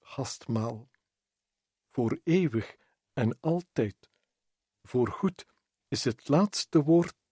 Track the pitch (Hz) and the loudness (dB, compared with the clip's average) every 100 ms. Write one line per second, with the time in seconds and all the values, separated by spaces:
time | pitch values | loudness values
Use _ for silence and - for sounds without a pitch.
0 | _ - 127 - - 113 113 113 117 _ | _ -10 -8 -8 -4 -4 -4 -8 -16 _
1 | _ _ _ _ _ _ _ _ _ - | _ _ _ _ _ _ _ _ _ -4
2 | 117 - - 175 170 110 - - _ _ | -2 -2 2 2 2 -2 -6 -12 _ _
3 | _ - 113 - 160 175 175 - 107 - | _ -2 -2 0 -2 -2 -4 -4 -4 -4
4 | _ _ _ _ _ _ _ _ - 127 | _ _ _ _ _ _ _ _ -6 0
5 | 113 - 190 - - _ _ _ _ - | 0 0 -4 -4 -18 _ _ _ _ -4
6 | - 110 - 143 180 - - 165 143 170 | -4 -4 0 2 2 0 0 2 4 4
7 | 170 - _ | 2 -6 _